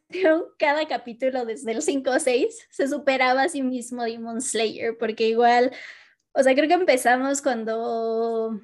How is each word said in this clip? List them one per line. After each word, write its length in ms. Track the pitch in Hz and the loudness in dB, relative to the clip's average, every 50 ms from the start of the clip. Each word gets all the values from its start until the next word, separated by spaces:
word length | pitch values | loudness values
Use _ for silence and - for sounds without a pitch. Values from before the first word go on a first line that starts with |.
| _ _ | _ _
<laughs> 480 | - 370 381 320 320 330 381 - - _ | -6 0 2 4 4 2 0 -4 -4 _
cada 300 | 320 294 285 311 311 302 | 0 0 2 0 0 -2
capítulo 580 | 277 240 - 240 226 - 262 262 254 254 240 | -4 -8 -8 -10 -8 -4 -2 -2 -2 -2 -4
desde 260 | 226 220 - - 220 | -4 -6 -8 -6 -6
el 100 | 220 233 | -6 -2
cinco 300 | 302 285 285 269 262 277 | -2 -2 -2 -2 -2 0
o 80 | 254 262 | 0 0
seis 480 | - - 247 247 330 453 - - - _ | 0 2 2 2 0 0 -2 -8 -16 _
se 180 | - - 277 262 | -6 -4 -2 -2
superaba 560 | 285 285 285 277 262 262 254 254 254 262 262 | -2 -2 -2 -2 0 2 2 2 2 2 2
a 60 | - | 0
sí 120 | - 277 | 0 -2
mismo 420 | 262 254 254 247 233 - 247 247 240 | -4 -4 -4 -6 -8 -10 -8 -6 -6
Demon 380 | 226 226 233 226 233 233 220 | -6 -6 -8 -10 -8 -8 -8
Slayer, 560 | 262 - - 220 226 214 - - - 226 226 226 | -6 -4 -2 -2 -2 -2 -2 -4 -6 -6 -4 -4
porque 300 | 240 220 220 - 226 220 | -4 -6 -2 0 0 0
igual... 440 | 226 226 240 240 240 247 247 269 - - - - - - - _ _ _ _ _ _ - | 2 4 4 6 6 6 4 2 0 -6 -12 -18 -20 -20 -20 _ _ _ _ _ _ 2
O 40 | 269 | 4
sea, 120 | 262 262 | 4 4
creo 140 | 269 311 302 | 4 4 4
que 40 | 349 | 4
empezamos 680 | 349 370 339 254 254 - 240 247 254 262 277 277 277 | 4 4 4 2 4 4 4 2 4 2 0 -2 0
cuando 1200 | - 277 240 226 220 220 220 226 233 240 233 226 226 226 226 226 226 233 226 226 226 226 226 202 | 0 -2 -2 -2 -2 -4 -4 -4 -4 -4 -4 -2 -2 -2 0 0 0 0 -2 -2 -2 -4 -6 -8